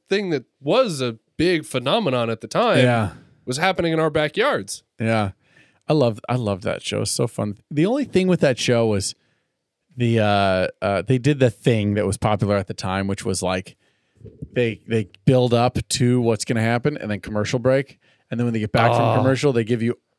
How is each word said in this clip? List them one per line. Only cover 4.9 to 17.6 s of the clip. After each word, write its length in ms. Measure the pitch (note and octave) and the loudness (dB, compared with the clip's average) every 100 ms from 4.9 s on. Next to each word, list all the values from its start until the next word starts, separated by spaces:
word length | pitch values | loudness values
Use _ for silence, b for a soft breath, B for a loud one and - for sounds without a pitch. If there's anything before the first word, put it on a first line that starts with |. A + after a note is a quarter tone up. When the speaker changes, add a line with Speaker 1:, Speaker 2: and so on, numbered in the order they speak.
| - | -4
Speaker 2:
Yeah. 320 | A2+ A2+ G2+ - b b b b - | 0 0 0 -6 b b b b -2
I 60 | |
love, 260 | D#3 A#2+ G#2+ - | 2 2 0 -4
I 80 | B2+ | -2
love 260 | A2 F#2+ | -2 -4
that 180 | G#2 - | -4 -6
show. 200 | - G2+ | -4 -4
It's 80 | G#2+ | -4
so 160 | - B2 | -2 -4
fun. 320 | - G#2+ G#2 - | -4 -6 -8 -6
The 160 | C#3+ F3 | -2 0
only 200 | C4+ B3 | 0 0
thing 200 | F3+ F#3 | 0 2
with 120 | F3 | 2
that 180 | D3 B2 | 2 0
show 300 | - A#2+ A2+ | 0 2 2
was 260 | G2+ F#2+ - _ _ _ _ _ _ _ B2 | 0 -2 -10 _ _ _ _ _ _ _ -2
the, 240 | A#2 A2+ | 0 2
uh, 480 | G#2+ G2+ G2 F#2 F#2 - | 4 4 2 2 0 -2
uh, 220 | G2+ G2 | -4 -2
they 160 | F2 C3 | 0 0
did 180 | B2 D3 | 2 2
the 120 | B2+ | 2
thing 420 | - - A2+ G#2 | 2 0 2 2
that 140 | G2+ G2 | 0 -2
was 100 | F#2+ | 0
popular 380 | A2+ G#2+ G2+ G2+ | 0 0 0 0
at 80 | F#2+ | -2
the 80 | |
time, 320 | - F#2+ F#2+ G2 | -8 -4 -2 -2
which 160 | G2 | -4
was, 200 | - F2+ | -4 -4
like, 340 | F2+ F#2 - - _ _ _ _ - - - | -2 -4 -6 -16 _ _ _ _ -20 -18 -8
they, 300 | - A#2 G2+ - | -2 -2 -4 -4
they 220 | A2+ G2+ _ - | -4 -4 _ 2
build 280 | B2+ B2 | 4 4
up 240 | A#2 B2 - - | 2 2 0 -4
to 300 | - B2 B2 | 0 2 2
what's 220 | A#2 A2 | 2 0
gonna 180 | - A#2 | -2 0
happen 340 | A2+ A#2+ D3 D3+ | 0 0 -2 -4
and 140 | G#2 | -6
then 80 | G#2 | -8
commercial 400 | - G#2+ G#2 | -6 -4 -2
break. 400 | B2+ | 0